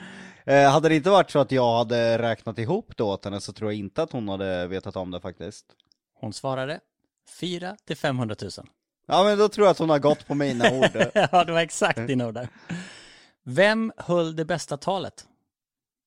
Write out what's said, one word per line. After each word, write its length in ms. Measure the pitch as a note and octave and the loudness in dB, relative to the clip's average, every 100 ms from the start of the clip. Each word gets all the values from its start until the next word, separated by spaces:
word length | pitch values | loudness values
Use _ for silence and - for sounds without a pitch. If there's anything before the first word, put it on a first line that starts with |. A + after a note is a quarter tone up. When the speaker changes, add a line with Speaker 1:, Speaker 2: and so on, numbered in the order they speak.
| - - - - - | -20 -20 -20 -10 2
Speaker 1:
Eh, 260 | C#3 C#3 | 6 6
hade 180 | D3+ D#3 | 6 4
det 60 | D#3 | 2
inte 140 | F3 | 4
varit 220 | G3 D3+ | 4 4
så 80 | D3 | 2
att 120 | B2+ | 2
jag 260 | C3 A#2+ A#2 | 2 2 2
hade 400 | A2+ A#2+ A#2 A2+ | 0 0 2 2
räknat 420 | A#2 A2 A#2 A2 | 0 -4 -6 -8
ihop 340 | A2+ G3 - - | -4 -4 -6 -4
det 60 | |
åt 220 | G#2+ F#2+ G2+ | -4 -4 -6
henne, 160 | G2+ | -10
så 120 | - | -10
tror 180 | - G#2+ | -8 -6
jag 80 | G#2+ | -6
inte 240 | G2+ - | -6 -6
att 80 | E3 | -6
hon 180 | B2+ G#2 | -6 -6
hade 380 | G2 G2 F2+ F2+ | -6 -4 -4 -4
vetat 280 | F#2+ G2+ F#2+ | -8 -8 -10
om 160 | F2+ | -8
det 80 | F2 | -10
faktiskt. 460 | F#2+ - G2+ - _ _ _ _ _ | -12 -12 -14 -16 _ _ _ _ _
Speaker 2:
Hon 200 | _ A2+ | _ -14
svarade 460 | - C3+ C3 C3+ E3+ _ _ _ _ _ - | -8 -6 -6 -8 -10 _ _ _ _ _ -12
fyra 360 | F3+ F3 F3+ G#3 - | -8 -8 -10 -12 -12
till 120 | D#3 | -6
femhundratusen. 720 | D3+ B2+ A2+ G#2 G2 - - _ _ _ - | -4 -2 -4 -6 -12 -14 -20 _ _ _ 0
Speaker 1:
Ja, 180 | D#3 | 2
men 140 | G3+ G#3 | 4 4
då 120 | G#3 | 2
tror 180 | G#3 G3+ | 4 4
jag 40 | |
att 80 | D#3 | 4
hon 100 | D#3+ | 2
har 100 | D3 | 2
gått 280 | C#3+ D3 - | 4 2 -2
på 80 | C#3+ | -2
mina 360 | C#3+ A#2+ A#2+ C3 | -2 2 2 4
ord. 100 | C3 A2 | 2 2
Speaker 2:
<laughs> 160 | A#2+ G#3+ F3 | 0 2 4
Ja, 120 | F#3 | 4
det 80 | E3 | 2
var 80 | E3 | 0
exakt 460 | E3 - F#3+ A#2 A#2+ | -2 0 -2 0 -2
dina 200 | B2+ A#2 | -2 -4
ord 60 | |
där. 140 | A2 B2+ - - E3+ - - - - _ _ | -6 -12 -14 -14 -14 -14 -20 -20 -20 _ _
Vem 480 | B2+ C3+ G3+ A3 A3 - | -4 2 4 2 -2 -6
höll 380 | - F3 E3 D#3+ | -2 0 0 -2
det 100 | D#3+ | -4
bästa 320 | E3 - D3 | -6 -6 -6
talet? 500 | - F#3+ - - - _ _ _ _ _ _ _ | -4 -4 -6 -12 -20 _ _ _ _ _ _ _